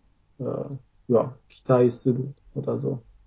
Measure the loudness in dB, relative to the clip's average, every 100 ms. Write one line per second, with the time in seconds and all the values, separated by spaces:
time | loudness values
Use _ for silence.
0 | _ _ _ -10 -8 -6 -8 -12 -16 _
1 | 0 2 2 -6 _ -8 2 4 4 2
2 | 0 -2 -4 -12 -12 -8 -6 -4 -4 -6
3 | -10 _